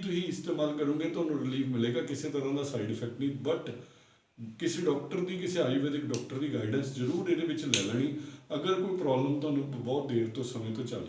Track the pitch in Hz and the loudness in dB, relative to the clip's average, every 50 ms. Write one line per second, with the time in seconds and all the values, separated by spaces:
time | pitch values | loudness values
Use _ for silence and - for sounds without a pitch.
0 | - 190 175 175 175 160 143 - - 175 151 151 151 147 147 151 147 139 151 156 | -2 -2 -2 0 0 -2 -4 -4 -4 -2 0 0 0 0 2 0 0 2 2 0
1 | 165 170 - 175 165 156 147 135 127 131 131 139 131 131 127 117 117 120 123 123 | 0 -2 0 0 0 0 0 0 0 0 0 0 0 0 2 2 2 2 2 0
2 | - - 139 - - 151 135 139 135 139 143 143 139 - - 113 104 110 113 - | -2 -2 -4 -4 -4 -2 -2 0 0 0 0 0 -2 -2 -2 -2 -2 -2 -2 -4
3 | 120 117 - 131 139 139 - 117 110 151 165 180 - - - - - - - - | -4 -6 -4 -2 -2 -2 -2 0 0 0 0 0 -2 -6 -10 -10 -12 -18 -20 -20
4 | - - - _ _ _ _ - 113 107 - - 175 - - 175 170 151 139 139 | -20 -20 -20 _ _ _ _ -12 -12 -10 -6 -2 -2 -2 0 2 2 2 2 2
5 | 139 - - 180 180 185 190 180 185 175 180 170 143 127 135 143 143 147 143 143 | 0 -2 -2 -2 0 0 -2 -2 -2 0 2 2 4 4 4 2 2 2 0 0
6 | 123 120 120 120 - - 127 131 151 143 123 117 107 110 127 139 139 - - 123 | 0 0 -2 -2 -2 -4 -4 -2 -2 0 0 0 0 0 0 0 0 -2 -2 -2
7 | 127 127 175 175 190 175 165 156 165 156 147 - 147 135 120 - - 104 117 127 | 0 0 2 0 2 2 2 2 2 0 -2 -2 0 2 2 2 2 2 2 2
8 | 143 151 147 - - - - - - - 156 143 165 190 185 185 190 196 185 180 | 2 2 0 -4 -8 -10 -12 -14 -8 -6 -4 0 2 2 2 2 2 0 0 2
9 | 156 139 127 131 139 143 147 143 151 151 139 139 135 - - 120 113 120 135 147 | 2 4 4 4 4 4 2 2 2 2 2 2 0 0 -4 -4 -2 0 0 0
10 | 135 127 120 117 113 110 - 135 123 - - 117 110 113 110 131 127 - - 98 | 2 2 2 2 2 2 0 -4 -4 -4 -4 -4 -4 -4 -4 -4 -4 -4 -4 -6
11 | - | -6